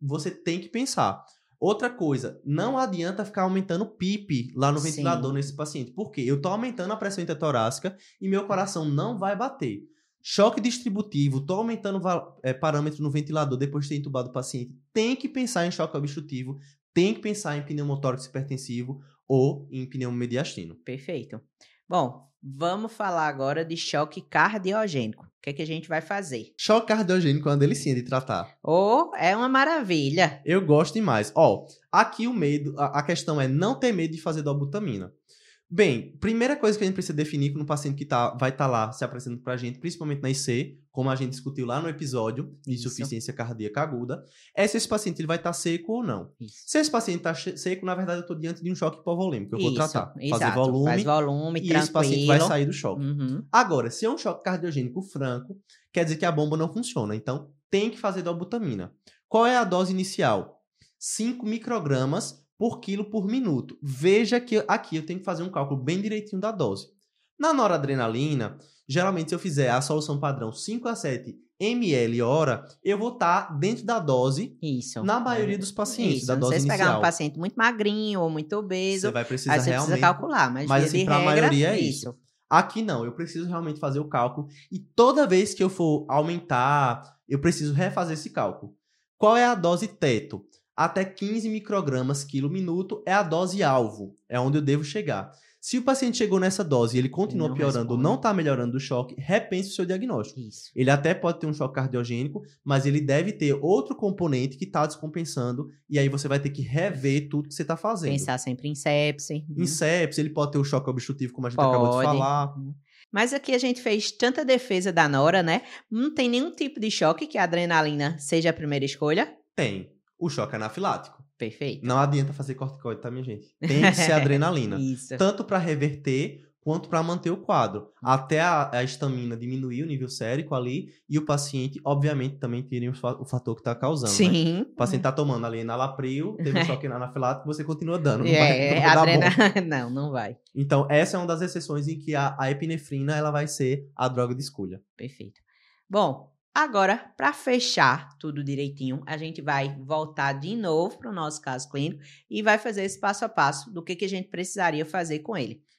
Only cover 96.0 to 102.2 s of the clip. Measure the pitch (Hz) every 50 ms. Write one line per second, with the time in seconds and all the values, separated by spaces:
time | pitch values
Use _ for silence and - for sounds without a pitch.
96 | 269 240 - - 226 202 185 190 185 190 190 - 196 156 143 123 117 110 123 127
97 | 127 135 - 170 196 - 127 123 127 123 131 147 147 139 120 120 117 117 120 123
98 | 135 170 233 160 - 226 185 180 160 147 135 120 123 120 120 135 139 - 139 123
99 | 123 123 - - 139 - 190 226 220 - 185 180 185 196 - - 180 170 185 190
100 | 233 254 185 117 104 - - 131 120 107 - - - - - 127 131 131 139 139
101 | 143 160 - 185 - 170 170 - - 156 147 - 139 131 139 139 131 127 120 123
102 | 120 120 120 120